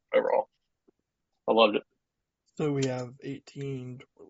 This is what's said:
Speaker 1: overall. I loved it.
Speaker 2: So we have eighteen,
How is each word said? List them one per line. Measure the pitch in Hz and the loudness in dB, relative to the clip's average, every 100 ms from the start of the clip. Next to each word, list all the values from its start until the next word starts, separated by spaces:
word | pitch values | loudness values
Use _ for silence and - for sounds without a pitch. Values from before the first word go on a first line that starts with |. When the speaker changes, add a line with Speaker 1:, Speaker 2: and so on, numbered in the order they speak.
| _ | _
Speaker 1:
overall. | 117 - - - _ _ _ _ _ _ _ _ _ - | 2 2 0 -2 _ _ _ _ _ _ _ _ _ 2
I | |
loved | 113 110 104 | 6 6 4
it. | - _ _ _ _ _ _ - | -6 _ _ _ _ _ _ -4
Speaker 2:
So | 156 | -2
we | 139 131 | 0 -2
have | 127 123 135 | -2 -8 -12
eighteen, | 139 139 - 143 139 131 123 127 - _ - | -12 -12 -14 -12 -8 -8 -10 -14 -20 _ -20